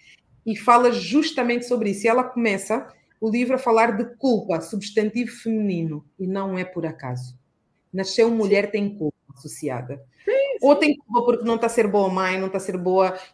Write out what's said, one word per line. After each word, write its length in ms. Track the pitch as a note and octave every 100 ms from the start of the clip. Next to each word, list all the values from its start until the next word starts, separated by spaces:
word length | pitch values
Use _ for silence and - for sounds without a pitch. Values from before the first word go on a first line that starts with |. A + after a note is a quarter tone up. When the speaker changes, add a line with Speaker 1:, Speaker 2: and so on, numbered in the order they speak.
| _ _ _ _
Speaker 1:
E 120 | A3+ G#3
fala 340 | B3 A#3+ B3
justamente 760 | G3+ F3 C#4 E4 - A#3 A#3+ A#3+
sobre 240 | B3 G#3
isso. 140 | G3
E 40 | A3+
ela 160 | B3
começa 640 | B3 A#3+ A3+ F#3+ - A#3 - _ _ _
o 100 | A3
livro 240 | A#3 B3
a 40 | B3+
falar 380 | B3 A3+ A3+ G3+
de 80 | A#3+ -
culpa, 440 | C4+ A3 - E3
substantivo 680 | - G3+ - A3 G#3+ A#3 A3+
feminino, 760 | - A3+ A3 G#3 F3 D#3+ D3 - -
e 80 | F#3
não 320 | G3 G3 F#3
é 60 |
por 200 | F3+ F3+
acaso. 540 | D#3+ - C3 B2+ B2 - _ _ _ _ _
Nasceu 360 | F#3 F#3+ - A#3
mulher, 400 | A3+ G3+ G3+ G3+
tem 260 | G#3 G3+ G#3
culpa 200 | D3+ - - -
associada. 680 | C#3+ - D3 B2 B2 C#3 - _
Speaker 2:
Sim, 340 | - C5 C#5 B4
Speaker 1:
Ou 140 | C4+
Speaker 2:
sim. 60 | C#4+
Speaker 1:
tem 160 | D4+ D4
culpa 280 | - A3+
porque 200 | A#3+ A3+
não 120 | A3+ A3+
tá 100 | A3+
a 40 |
ser 160 | A#3+ G#3
boa 220 | G3+ F#3+
mãe, 320 | F#3 F#3 F#3+
não 80 | F#3+
tá 80 | F#3+
a 40 |
ser 160 | F#3+ F#3
boa, 400 | F3+ F#3 F#3 F#3 -